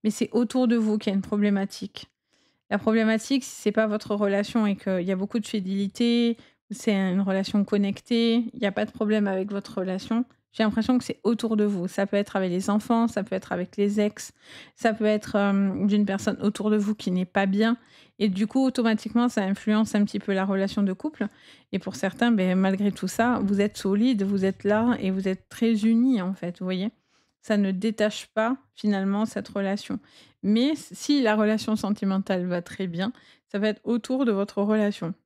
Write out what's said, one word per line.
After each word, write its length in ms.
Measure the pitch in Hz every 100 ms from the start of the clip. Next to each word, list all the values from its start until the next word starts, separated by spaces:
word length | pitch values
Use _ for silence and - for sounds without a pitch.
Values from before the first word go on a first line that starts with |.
Mais 80 | 214
c'est 200 | - 233
autour 340 | 226 240 254 254
de 100 | 233
vous 200 | 214 214
qu'il 140 | 208
y 20 |
a 40 | 196
une 60 |
problématique. 840 | 190 208 208 196 196 - 196 - - _ _ _ _ _ _
La 80 | 202
problématique, 680 | 220 220 220 220 - 269
si 60 | -
c'est 220 | - 214
pas 140 | 208 220
votre 280 | 214 -
relation 520 | 202 202 196 208 240 214
et 80 |
qu'il 280 | 196 - 185
y 100 | 175
a 40 | 185
beaucoup 220 | 202 240
de 80 | 214
fidélité, 920 | 220 185 196 196 - 240 233 233 233 - _ _
c'est 240 | 208 -
une 260 | 196 190 180
relation 420 | 196 190 196 214
connectée, 840 | 202 208 202 202 - 233 233 226 226
il 60 | -
y 60 | 208
a 60 |
pas 140 | 202 214
de 40 |
problème 380 | - 214 214 202
avec 240 | 190 190
votre 260 | 202 - -
relation, 460 | 185 185 - 226 254 _ _
j'ai 120 | -
l'impression 340 | 220 214 220 254
que 60 |
c'est 160 | - -
autour 320 | 202 233 226 214
de 60 |
vous. 240 | 208 196 180
Ça 180 | - 196
peut 100 | 202
être 200 | 202 196
avec 140 | 185
les 200 | 175 190
enfants, 360 | 208 - 226 233
ça 160 | 208
peut 120 | 196
être 180 | 190 -
avec 240 | 180 180 -
les 240 | 202 208
ex, 320 | 208 208 - _ - - - _
ça 180 | 233
peut 100 | 214
être, 320 | 214 214 - 208
hem, 500 | 202 196 196 190 202
d'une 200 | 208 202
personne 320 | 196 - -
autour 300 | 202 - 208
de 60 | 214
vous 160 | 202
qui 160 | 214 -
n'est 160 | 180 185
pas 180 | 196
bien. 320 | 196 196 220 240 _ - - _
Et 100 | 208
du 180 | 185 214
coup, 180 | 269
automatiquement, 640 | 262 254 226 220 220 233 247
ça 140 | 226
influence 520 | 190 196 - 214 214
un 100 | 208
petit 140 | 202 208
peu 140 | -
la 140 | 190 190
relation 360 | 190 196 214
de 100 | 202
couple. 340 | 185 311 - 208 _ - - _
Et 80 | 190
pour 180 | 185 -
certains, 360 | 190 - 233
ben, 260 | 220 185 185
malgré 340 | 190 196 202
tout 160 | 190 190
ça, 320 | - 233 240
vous 180 | 196 202
êtes 160 | 208 -
solide, 460 | 196 202 240 226
vous 240 | 196 202 190
êtes 180 | 196
là 320 | 202 208 233 240
et 100 | 190
vous 180 | 190 190
êtes 200 | 185 _
très 340 | - 226 220
unis, 380 | 220 226 254 247
en 100 | 180
fait, 280 | 190 175 175
vous 60 | 185
voyez ? 240 | 185 202 _ _ _ _ _
Ça 160 | - 208
ne 140 | 196
détache 560 | 185 220 214 214 - -
pas, 280 | - 220 262 _
finalement, 520 | - 208 196 190 202 220
cette 220 | - -
relation. 520 | 202 196 202 - 190 _ - - _
Mais 280 | 190 220 262
s-, 200 | 311 -
si 280 | 185 - 294
la 160 | 233 214
relation 400 | 214 214 220 220
sentimentale 720 | 202 208 196 190 196 185 180
va 160 | 175
très 240 | 175 - 190
bien, 260 | 170 196 - _ _ _
ça 100 | 208
va 100 | 214
être 140 | 208
autour 400 | - 233 - 262
de 80 | 254
votre 300 | 196 202 -
relation. 500 | 202 214 208 202 170 190